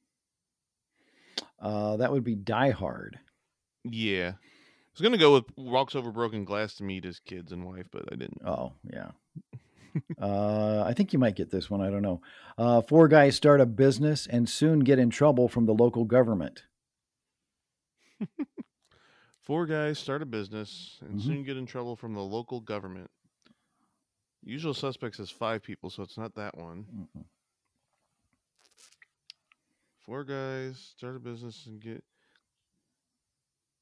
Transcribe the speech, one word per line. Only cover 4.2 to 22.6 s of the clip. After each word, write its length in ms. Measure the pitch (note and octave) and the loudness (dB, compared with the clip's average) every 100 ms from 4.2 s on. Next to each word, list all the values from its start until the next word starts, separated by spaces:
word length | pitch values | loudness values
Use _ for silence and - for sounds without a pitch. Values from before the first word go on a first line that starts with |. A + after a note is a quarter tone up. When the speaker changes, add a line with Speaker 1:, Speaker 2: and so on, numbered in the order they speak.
| F2 G2 | -4 -8
Speaker 2:
I 20 | _ _ _ _ _ | _ _ _ _ _
was 80 | - | -2
gonna 160 | G#3+ A#3 | 2 8
go 160 | D3+ | 8
with 100 | C#3 A2+ - | 8 4 -14
walks 360 | B2+ B2+ C3+ | -2 -2 0
over 160 | C#3+ A#2+ | -4 -6
broken 340 | A2 A#2 G#2+ F#2+ | -4 -4 -4 -4
glass 280 | G2+ G#2+ - | -4 -4 -6
to 80 | |
meet 200 | G2 F#2+ | -8 -8
his 160 | F2+ F2 | -8 -14
kids 320 | - F2+ F2 | -14 -16 -12
and 120 | F2+ F2+ | -12 -12
wife, 200 | F#2 F2 | -14 -14
but 120 | - - | -14 -12
I 60 | B1 | -12
didn't. 240 | B1+ - - | -12 -10 -6
Speaker 1:
Oh, 260 | D2+ B1+ - - | -6 -6 -12 -16
yeah. 200 | - G1+ | -14 -14
Speaker 2:
<laughs> 60 | - _ - - A#2+ _ _ - D#3 - E3 | -18 _ -20 -18 -20 _ _ -10 -8 -8 -6
Speaker 1:
Uh, 640 | G2+ G2+ G#2 G#2+ G#2+ G#2+ F#2+ | -4 0 0 0 0 0 -2
I 60 | |
think 220 | B2+ G3 | 0 0
you 40 | C#3+ | 2
might 180 | A#2+ G2+ | 2 0
get 120 | F2+ | -4
this 200 | F#2+ - | -4 -4
one. 100 | G2+ | -4
I 80 | G2 | -2
don't 140 | G2+ | -2
know. 180 | G2+ F2 - - - - | -2 -4 -8 -20 -18 -2
Uh, 240 | A#2 A#2+ | 2 4
four 260 | A2+ D#3+ D#3+ | 6 8 10
guys 260 | D#3 C#3 | 10 8
start 280 | - D3 C#3+ | 6 6 8
a 40 | A#2+ | 6
business 600 | A2 C3+ A#2+ D3+ D3 - | 6 4 4 0 -2 -2
and 160 | A#2+ A#2 | 0 0
soon 340 | - D3+ D#3 | 2 4 4
get 180 | C3 C3 | 6 6
in 100 | A#2+ | 4
trouble 400 | - D3 B2+ B2 | 4 4 6 2
from 160 | B2 | 2
the 80 | A2+ | 2
local 320 | A2 A#2+ A2+ | 4 4 4
government. 600 | A2 B2 A#2 G2+ C#2+ - _ _ _ _ _ _ _ _ _ _ _ _ _ _ _ - | 2 4 4 0 -4 -10 _ _ _ _ _ _ _ _ _ _ _ _ _ _ _ -12
Speaker 2:
<laughs> 60 | G3+ - C#4 - - _ _ _ _ _ _ _ | -12 -8 -12 -12 -20 _ _ _ _ _ _ _
Four 240 | - D#3 | -4 -2
guys 340 | E3 D#3 D3+ D3 | 0 -2 -2 -4
start 220 | - C#3+ | -6 -6
a 60 | D3 | -6
business 720 | A2 G2 G#2+ G2+ - - - | -6 -6 -10 -12 -14 -20 -20
and 120 | - G#2 | -10 -6
Speaker 1:
Mm-hmm. 80 | A#2 | -4
Speaker 2:
soon 160 | C#3+ | -4
get 120 | C3+ C3 | -6 -8
in 80 | |
trouble 320 | B2 B2+ A#2+ A#2 | -8 -10 -10 -10
from 160 | A#2 | -10
the 80 | G#2 | -8
local 400 | G2 A2 A#2+ B2 | -6 -8 -8 -12